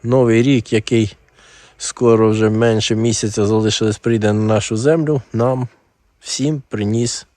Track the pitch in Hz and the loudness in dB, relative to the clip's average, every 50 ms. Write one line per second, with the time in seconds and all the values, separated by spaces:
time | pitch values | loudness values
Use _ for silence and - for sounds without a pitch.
0 | - 117 123 135 127 117 113 113 120 135 139 123 110 - - 110 104 - 123 113 | -2 0 2 2 4 4 4 4 4 4 2 0 0 0 -4 -4 -2 0 0 0
1 | 110 101 - _ _ _ _ _ - - - - - - _ _ - - - - | 0 -2 -4 _ _ _ _ _ -20 -20 -20 -20 -20 -20 _ _ -12 -12 -6 0
2 | 123 120 117 110 113 110 107 110 110 107 107 110 117 117 113 110 104 - 113 110 | 2 4 4 4 4 2 2 2 0 0 2 2 2 2 2 0 0 -2 -2 0
3 | 113 120 110 - - 107 101 113 104 101 110 110 110 110 104 - 113 110 104 - | 0 -2 -2 -2 -4 -6 -2 -2 -2 0 2 2 0 0 0 0 -2 -2 -2 -2
4 | _ 117 117 110 104 107 104 107 110 107 110 104 101 - 113 107 117 143 160 165 | _ -2 -2 0 0 0 0 0 0 0 0 0 0 -2 -4 -2 0 2 2 2
5 | 156 147 151 135 - _ - 113 117 127 131 127 127 120 _ _ _ _ _ _ | 0 -2 -2 -4 -4 _ -4 -2 0 0 -2 -2 -6 -8 _ _ _ _ _ _
6 | _ _ _ _ _ - - - 131 147 156 143 135 _ - 107 104 101 110 117 | _ _ _ _ _ -12 -6 -4 -2 -4 -4 -4 -8 _ -8 -4 -4 -2 0 -2
7 | 120 117 - - - _ _ | -2 -2 -4 -8 -14 _ _